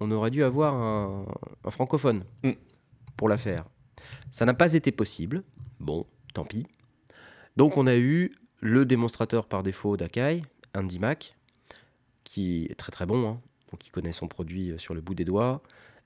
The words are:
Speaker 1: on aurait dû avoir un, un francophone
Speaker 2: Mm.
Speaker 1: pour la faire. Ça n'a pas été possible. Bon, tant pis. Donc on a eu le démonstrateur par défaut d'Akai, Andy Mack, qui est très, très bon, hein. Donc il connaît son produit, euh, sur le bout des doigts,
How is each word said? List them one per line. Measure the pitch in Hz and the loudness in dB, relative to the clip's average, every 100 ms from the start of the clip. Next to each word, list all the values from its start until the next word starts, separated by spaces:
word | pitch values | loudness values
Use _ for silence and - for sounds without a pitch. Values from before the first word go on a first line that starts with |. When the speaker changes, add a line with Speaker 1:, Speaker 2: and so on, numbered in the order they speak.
Speaker 1:
on | 107 | -2
aurait | 110 110 | 0 0
dû | 135 | 2
avoir | 135 131 156 | 2 2 0
un, | 131 113 107 98 98 95 - - - | 0 0 -2 -2 -6 -8 -10 -12 -12
un | - | -8
francophone | - 127 151 135 107 92 - | -4 0 2 2 0 -2 -4
Speaker 2:
Mm. | 135 127 - _ _ _ - - | -2 -2 -8 _ _ _ -20 -2
Speaker 1:
pour | 110 | 0
la | 107 | 2
faire. | 117 85 - _ _ - - - - | -2 -6 -8 _ _ -20 -20 -20 -10
Ça | - | 0
n'a | 117 | 4
pas | 123 175 | 6 6
été | 160 139 | 4 2
possible. | - 104 - 85 160 196 - - - | 0 -2 -4 -4 -6 -8 -16 -20 -12
Bon, | 73 78 - _ - | -6 -6 -6 _ -12
tant | - | -10
pis. | 76 110 - _ _ _ _ - - - - - | -8 -8 -10 _ _ _ _ -20 -20 -20 -2 4
Donc | 147 165 | 4 6
on | 131 | 6
a | 120 | 6
eu | 123 160 180 - _ _ | 6 2 0 -4 _ _
le | 110 123 131 | 4 6 6
démonstrateur | 123 117 - 110 117 - | 4 2 0 0 0 0
par | 98 | -2
défaut | 95 95 104 101 | -4 -2 -2 -2
d'Akai, | 85 - 135 170 151 _ - | -2 -2 -2 -2 -6 _ -10
Andy | 98 95 90 | -6 -4 -2
Mack, | 107 156 - _ _ _ - - _ _ _ _ | -2 -2 -8 _ _ _ -20 -20 _ _ _ _
qui | - - 92 85 82 | -12 -6 -2 -2 -4
est | |
très, | - - | -8 -12
très | - 90 | -6 -2
bon, | 120 110 | 0 0
hein. | 120 - _ _ | -4 -12 _ _
Donc | - - | -20 -12
il | |
connaît | - 82 | -8 -6
son | 80 85 | -6 -8
produit, | - 82 92 90 | -8 -8 -6 -6
euh, | 80 | -8
sur | - | -10
le | 85 | -10
bout | 82 | -6
des | 90 | -4
doigts, | 87 98 123 135 - - - - | 0 0 0 -2 -8 -20 -20 -20